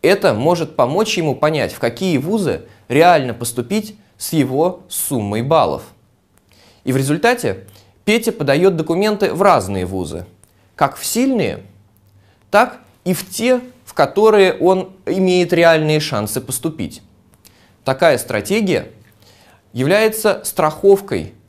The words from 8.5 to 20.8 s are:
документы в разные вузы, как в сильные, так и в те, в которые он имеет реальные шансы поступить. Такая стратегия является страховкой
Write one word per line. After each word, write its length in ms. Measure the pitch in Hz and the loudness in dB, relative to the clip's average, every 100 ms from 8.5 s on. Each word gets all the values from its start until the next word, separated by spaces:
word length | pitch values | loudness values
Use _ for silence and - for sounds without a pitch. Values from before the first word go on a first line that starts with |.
| 143 185 170 | 4 2 2
документы 560 | 160 170 208 208 - | -2 0 0 0 -2
в 120 | 160 | 2
разные 420 | 202 156 95 98 90 | 4 4 2 -6 -4
вузы, 400 | 95 82 78 90 _ _ _ _ - | -6 -6 -8 -12 _ _ _ _ -2
как 220 | 139 - | -2 -2
в 80 | - | -6
сильные, 560 | 226 269 247 123 78 - _ _ _ _ _ _ _ _ | -2 0 0 -2 -6 -14 _ _ _ _ _ _ _ _
так 320 | 202 247 - _ _ | 2 2 -2 _ _
и 100 | - | -4
в 160 | 180 - | -4 -4
те, 320 | - 233 254 247 - | -4 0 0 -2 -20
в 100 | - | -16
которые 600 | - 139 - 220 214 190 | 0 0 4 4 6 4
он 360 | - 175 185 190 - - | 4 2 2 -2 -10 -6
имеет 480 | 190 190 180 170 | 0 2 2 2
реальные 460 | 170 170 160 156 151 | 4 4 4 2 0
шансы 420 | 151 117 104 127 | 0 -4 -4 -6
поступить. 600 | 117 - 165 156 87 - _ _ _ _ _ _ _ _ | -6 -6 -6 -8 -10 -10 _ _ _ _ _ _ _ _
Такая 340 | - - 170 127 | -6 2 2 2
стратегия 680 | - 107 101 214 202 143 - - _ _ _ _ _ _ _ | 0 -6 -2 -2 0 -2 -4 -18 _ _ _ _ _ _ _
является 680 | 120 135 202 220 220 220 - | -4 0 2 2 0 -2 -2
страховкой 920 | - - 156 156 | -6 -2 -2 2